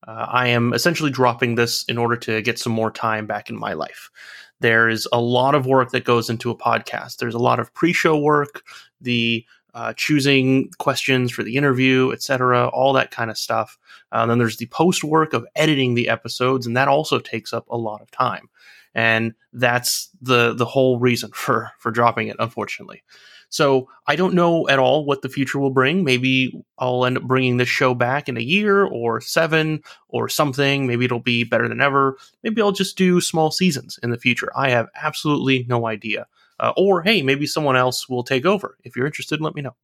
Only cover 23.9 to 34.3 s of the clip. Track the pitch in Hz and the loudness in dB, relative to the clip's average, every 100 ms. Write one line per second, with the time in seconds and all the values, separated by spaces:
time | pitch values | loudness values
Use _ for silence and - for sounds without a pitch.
23.9 | _ - 151 185 180 170 165 - 135 127 | _ -4 0 2 2 2 2 2 2 4
24.9 | 143 143 139 135 - 131 143 139 135 131 | 2 0 -4 -4 -4 -4 0 0 2 2
25.9 | 175 165 123 131 131 131 - - - 127 | 2 2 2 2 0 0 -6 -18 -6 -2
26.9 | 127 127 127 123 131 127 123 123 - 135 | 0 0 0 0 2 2 2 0 2 0
27.9 | 123 120 135 147 120 117 190 208 196 190 | 2 0 -2 -4 -6 -2 0 2 2 2
28.9 | 120 117 117 - - 160 160 156 156 - | 0 -2 -2 -2 -2 2 2 0 -2 -8
29.9 | - _ 120 117 - 151 127 139 139 131 | -20 _ -4 -4 0 0 2 0 2 0
30.9 | 120 123 120 127 120 117 117 117 113 139 | 0 0 -2 0 0 0 0 0 0 0
31.9 | 139 135 135 - _ - 226 208 196 190 | 2 0 -2 -16 _ -6 0 0 0 -4
32.9 | - 185 180 - 165 156 - 185 135 - | 2 4 4 2 0 0 2 0 0 -8
33.9 | - 120 117 127 | -8 -6 -2 0